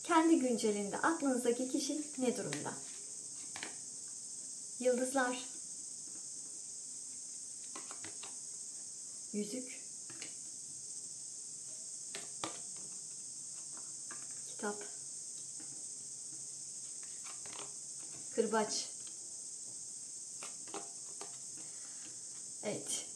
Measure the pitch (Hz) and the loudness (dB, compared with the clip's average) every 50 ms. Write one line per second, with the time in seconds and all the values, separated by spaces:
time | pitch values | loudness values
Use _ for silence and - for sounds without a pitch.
0 | - - 339 320 320 330 330 269 254 254 240 208 226 220 202 208 202 196 185 - | 6 10 10 12 12 12 12 12 10 8 6 8 8 6 6 6 4 2 2 6
1 | - - 330 - 277 277 254 240 233 240 233 - 262 254 - 285 - - 285 302 | 6 6 6 8 6 6 6 8 8 6 6 6 4 4 4 4 4 4 2 2
2 | 302 - - - 254 240 214 - 190 156 147 147 135 131 - - - - - - | 0 -2 0 4 6 6 6 6 2 2 0 2 0 0 -2 -2 -4 -6 -6 -6
3 | - - - - - - - - - - - - - - - - - - - - | -6 -6 -6 -6 -6 -6 -6 -6 -6 -6 -4 -4 -4 -4 -4 -6 -6 -6 -6 -6
4 | - - - - - - - - - - - - - - - - 247 254 247 240 | -6 -6 -8 -8 -8 -6 -6 -6 -6 -6 -8 -8 -8 -8 -6 4 6 6 6 6
5 | 254 254 269 269 254 247 254 247 - - - - - - - - - - - - | 6 6 6 6 6 6 4 2 0 -4 -4 -6 -6 -6 -6 -6 -6 -6 -6 -6
6 | - - - - - - - - - - - - - - - - - - - - | -6 -6 -6 -6 -6 -6 -6 -6 -6 -6 -6 -6 -6 -6 -6 -6 -6 -6 -6 -6
7 | - - - - - - - - - - - - - - - - - - - - | -6 -6 -6 -6 -6 -6 -6 -6 -6 -8 -8 -6 -6 -6 -6 -6 -6 -6 -6 -6
8 | - - - - - - - - - - - - - - - - - - - - | -6 -6 -6 -6 -6 -6 -6 -6 -6 -6 -6 -6 -6 -6 -6 -6 -6 -6 -6 -6
9 | - - - - - - - 208 208 - - 254 - - - - - - - - | -8 -6 -6 -6 -6 -4 -2 -2 0 0 -2 -4 -4 -4 -6 -6 -8 -8 -8 -8
10 | - - - - - - - - - - - - - - - - - - - - | -8 -8 -6 -6 -6 -6 -6 -6 -6 -6 -6 -6 -8 -6 -8 -8 -6 -6 -8 -8
11 | - - - - - - - - - - - - - - - - - - - - | -8 -8 -8 -8 -8 -8 -8 -8 -8 -8 -8 -8 -8 -8 -8 -6 -6 -6 -6 -6
12 | - - - - - - - - - - - - - - - - - - - - | -6 -6 -6 -4 -6 -4 -2 -2 -2 -2 -2 -4 -6 -6 -6 -6 -6 -6 -6 -6
13 | - - - - - - - - - - - - - - - - - - - - | -6 -6 -6 -6 -6 -6 -8 -6 -6 -6 -6 -6 -6 -6 -6 -6 -6 -6 -6 -6
14 | - - - - - - - - - - - - - 208 208 - 403 - - - | -6 -6 -6 -6 -6 -6 -6 -6 -6 -6 -4 0 0 0 0 0 -2 -4 -6 -6
15 | - - - - - - - - - - - - - - - - - - - - | -6 -6 -6 -6 -6 -6 -6 -6 -6 -6 -6 -6 -6 -6 -6 -6 -6 -6 -6 -6
16 | - - - - - - - - - - - - - - - - - - - - | -6 -6 -6 -6 -6 -6 -6 -6 -6 -6 -6 -6 -6 -6 -6 -6 -6 -6 -6 -6
17 | - - - - - - - - - - - - - - - - - - - - | -6 -6 -6 -6 -6 -6 -4 -4 -4 -4 -4 -4 -4 -4 -6 -6 -6 -6 -6 -6
18 | - - - - - - - - 214 196 202 220 214 208 - - - - - - | -6 -6 -6 -6 -6 -2 4 4 6 6 8 6 6 6 4 2 2 0 -4 -4
19 | - - - - - - - - - - - - - - - - - - - - | -6 -6 -6 -6 -6 -6 -6 -6 -6 -6 -6 -6 -6 -6 -6 -6 -6 -6 -6 -6
20 | - - - - - - - - - - - - - - - - - - - - | -6 -6 -6 -6 -6 -6 -6 -6 -6 -6 -6 -6 -8 -6 -6 -6 -6 -6 -6 -8
21 | - - - - - - - - - - - - - - - - - - - - | -6 -6 -6 -6 -6 -6 -6 -6 -6 -6 -6 -6 -6 -6 -6 -6 -6 -6 -6 -6
22 | - - - - - - - - - - - - - 214 196 - - - - - | -6 -6 -8 -8 -8 -8 -8 -8 -8 -8 -6 -2 0 0 0 0 0 0 0 0
23 | - - - | 0 -4 -8